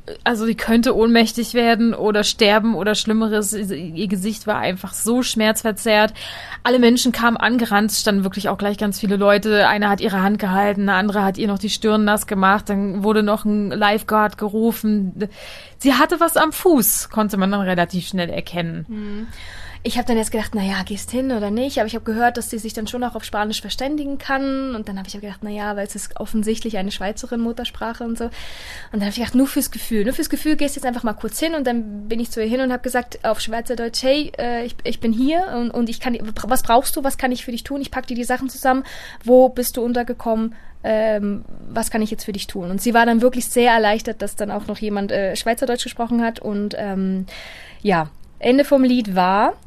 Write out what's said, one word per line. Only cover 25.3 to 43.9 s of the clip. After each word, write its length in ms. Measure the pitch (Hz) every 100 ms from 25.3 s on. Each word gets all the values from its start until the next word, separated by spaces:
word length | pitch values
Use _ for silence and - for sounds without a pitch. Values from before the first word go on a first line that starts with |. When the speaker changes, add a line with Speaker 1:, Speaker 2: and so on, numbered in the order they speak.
| 190
Speaker 2:
na 80 | 214
ja, 260 | 208 208 202
weil 100 | 202
es 80 |
ist 240 | 202 - -
offensichtlich 600 | 220 220 208 220 233 208
eine 120 | 190
Schweizerin, 480 | - 190 214 247 233
Muttersprache 640 | 233 233 247 - 220 226
und 140 | 233 226
so. 80 |
Und 80 | 233 - - - - - -
dann 100 | 214
hab 80 | 202
ich 60 | 202
gedacht, 180 | 226
nur 120 | 247 269
fürs 240 | - -
Gefühl. 340 | - - 220
Nur 100 | 208
fürs 160 | 262 320
Gefühl 260 | 294 302 302
gehst 200 | 285 277
jetzt 100 | 254
einfach 160 | 240
mal 100 | 233
kurz 260 | 208 226 -
hin. 160 | 320
Und 120 | 320 254
dann 420 | 240 214 208 208
bin 100 | 226
ich 120 | 233
zu 100 | -
ihr 60 | 220
hin 140 | 247
und 100 | 262
hab 100 | 247
gesagt, 440 | 254 247 240 - 226
auf 140 | 214
Schweizerdeutsch, 600 | - 220 226 233 233 -
hey, 300 | 262 285 294 -
äh, 260 | 240 240
ich, 100 | 240 -
ich 160 | - 233
bin 120 | 233
hier 360 | 220 262 330 381
und, 160 | 240 240
und 200 | - 233
ich 100 | 226
kann, 160 | 262 233
was 400 | 214 - 214 254
brauchst 340 | - 233 277 -
du? 80 |
Was 140 | 277 -
kann 120 | 262
ich 140 | 247
für 80 | -
dich 100 | 233
tun? 200 | - 277
Ich 80 | 269
pack 160 | - -
dir 100 | 240
die 80 |
Sachen 240 | 240 254 262
zusammen. 360 | - 262 262 269 - - -
Wo 280 | - 254 254
bist 260 | 247 247 -
du 80 |
untergekommen? 720 | 233 240 233 240 233 220 226 226 - -
Ähm, 600 | - 220 220 214 202 202 - - -
was 220 | 226 226
kann 100 | 226
ich 100 | 214
jetzt 140 | 208
für 80 | -
dich 140 | 202 -
tun? 240 | 202 175
Und 100 | 196
sie 140 | 240
war 100 | 233
dann 160 | 233 233
wirklich 240 | 208 240 -
sehr 220 | 247 240
erleichtert, 500 | 226 214